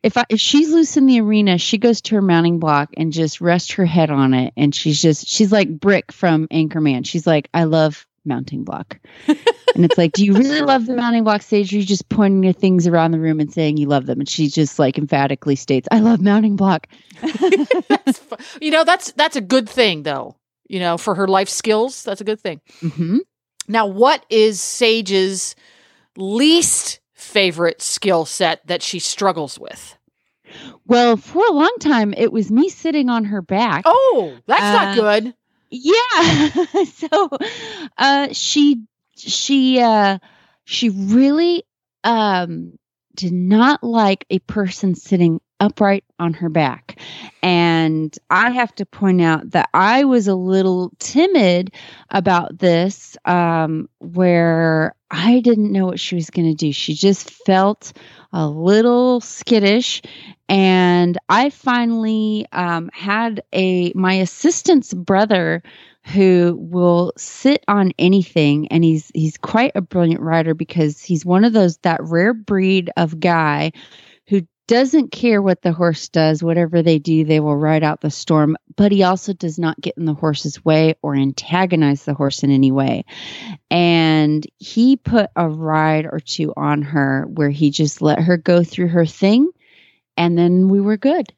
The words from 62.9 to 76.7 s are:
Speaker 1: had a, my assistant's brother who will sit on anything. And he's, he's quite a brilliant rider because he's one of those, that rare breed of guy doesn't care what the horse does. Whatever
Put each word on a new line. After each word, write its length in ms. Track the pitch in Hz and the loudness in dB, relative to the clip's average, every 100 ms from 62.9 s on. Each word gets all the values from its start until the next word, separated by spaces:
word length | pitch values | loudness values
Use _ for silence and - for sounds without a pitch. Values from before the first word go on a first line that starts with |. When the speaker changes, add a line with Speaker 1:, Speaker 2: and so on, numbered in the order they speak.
Speaker 1:
had 500 | - 196 208 233 208 - | -12 -6 -4 -4 -6 -6
a, 380 | 180 185 180 175 | -2 0 0 -2
my 180 | 185 185 | -2 0
assistant's 800 | 190 185 - 311 359 - 320 - | 0 -2 -2 -2 0 2 2 2
brother 720 | 180 170 190 214 190 165 170 - - - _ - | -10 0 0 2 0 0 -4 -8 -20 -20 _ -6
who 440 | 190 190 180 175 175 | 2 4 6 2 0
will 520 | 165 180 180 170 180 - | -6 0 2 2 0 -6
sit 480 | - - 262 285 - | -16 -2 0 0 0
on 240 | 202 190 - | 0 0 2
anything. 720 | 180 196 175 170 151 147 151 | 2 2 0 0 2 0 0
And 160 | 165 | 2
he's, 260 | 165 156 - | 2 2 -4
he's 260 | - 156 - | -4 -4 -4
quite 340 | - 220 254 | -4 0 0
a 60 | - | -2
brilliant 400 | 175 185 170 165 | -4 -2 0 0
rider 340 | 165 165 160 | -2 -2 0
because 480 | 160 160 175 151 147 | -4 -4 -2 -2 -2
he's 240 | - 170 180 | -4 -4 2
one 180 | 185 | 2
of 80 | 233 | 4
those, 260 | 220 185 160 | 4 2 0
that 220 | 175 165 | -4 -4
rare 300 | 160 170 196 | -2 0 0
breed 580 | 233 208 196 190 190 170 - | -2 -4 -2 2 0 -2 -4
of 220 | 165 160 | -4 -2
guy 540 | 180 170 156 147 156 - - - - _ _ 202 165 _ - | 0 0 0 -2 -4 -8 -20 -20 -20 _ _ -4 -4 _ 0
doesn't 460 | 233 262 320 254 | 0 2 2 0
care 280 | - 240 208 | -2 0 2
what 220 | 196 180 | 0 0
the 100 | 175 | -2
horse 360 | 165 170 156 - | 0 -2 -2 -4
does. 340 | 170 156 156 | 0 2 2
Whatever 400 | 165 165 165 | 0 0 0